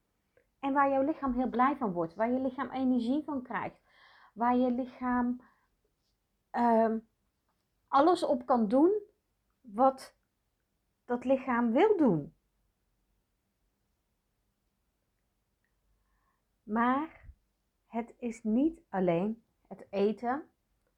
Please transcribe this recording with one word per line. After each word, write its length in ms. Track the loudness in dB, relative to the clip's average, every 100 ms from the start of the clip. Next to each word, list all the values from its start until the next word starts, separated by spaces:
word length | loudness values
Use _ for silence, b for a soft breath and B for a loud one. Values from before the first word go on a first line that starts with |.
| _ _ _ _ _ _
en 140 | -2
waar 160 | 0 2
jouw 120 | 2
lichaam 320 | 0 -2 -4
heel 160 | -2 -2
blij 260 | 0 0 0
van 140 | -4
wordt, 240 | -4 -6 -4
waar 160 | -2
je 80 | -2
lichaam 320 | -4 -6 -8
energie 520 | -2 0 0 0 -2
van 200 | -4 -8
krijgt, 380 | -8 -8 -8 -12 b b b b b
waar 220 | -4 0 2
je 160 | 0
lichaam, 720 | -2 -6 -8 -2 0 -2 -4 b b b _ _ _ _ _ _ _ _
ehm, 500 | -2 2 4 2 -2 -8 _ _ _ _ _ _ _ _
alles 360 | 4 4 2
op 220 | 0 -2 0
kan 220 | 0 2
doen 340 | 4 4 2 -4 _ _ _ _ _
wat 560 | -10 2 2 2 -8 _ _ _ _ _ _ _ _ _ -8
dat 180 | -4
lichaam 480 | 0 -2 0 -2 0
wil 260 | 4 4 4
doen. 380 | 2 2 -4 -16 _ _ _ _ _ _ _ _ _ _ _ _ _ _ _ _ _ _ _ _ _ _ _ _ _ _ _ _ _ _ _ _ _ _ _ _ _ _ _ _ _ _
Maar 640 | -6 0 2 0 -4 -10 -20 -20 _ _ _ _ _
het 260 | -10 -10 _
is 260 | -10 -6
niet 380 | -2 0 0 -2 _
alleen 560 | -2 0 0 -2 -6 _ _ -20
het 200 | -20 -8
eten. 600 | -2 0 -2 -4 -6 -8 _ _ _ _